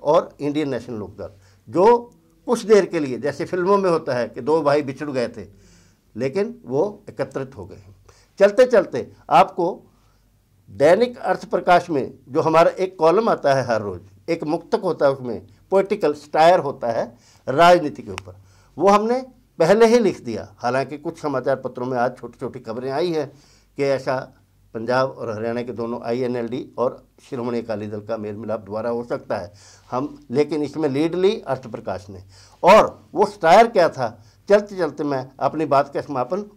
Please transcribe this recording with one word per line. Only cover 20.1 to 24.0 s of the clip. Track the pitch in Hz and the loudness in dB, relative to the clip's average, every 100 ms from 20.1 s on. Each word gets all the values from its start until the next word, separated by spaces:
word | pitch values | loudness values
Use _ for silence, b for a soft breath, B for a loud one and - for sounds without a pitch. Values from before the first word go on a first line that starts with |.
| 131 | -2
दिया। | 120 104 - - | -6 -10 -10 -8
हालांकि | 120 131 131 147 | -4 -2 -4 -8
कुछ | 165 165 | -10 -8
समाचार | 151 131 135 131 | -6 -4 -2 -2
पत्रों | 131 - 123 | -4 -8 -6
में | 127 | -2
आज | 123 123 | -2 -4
छोटी-छोटी | 120 - 123 123 | -14 -12 -12 -12
खबरें | 110 110 131 | -12 -10 -6
आई | 135 180 | -4 -4
हैं | 156 135 b b b b - | -4 -6 b b b b -6
कि | |
ऐसा | 139 135 | -2 -2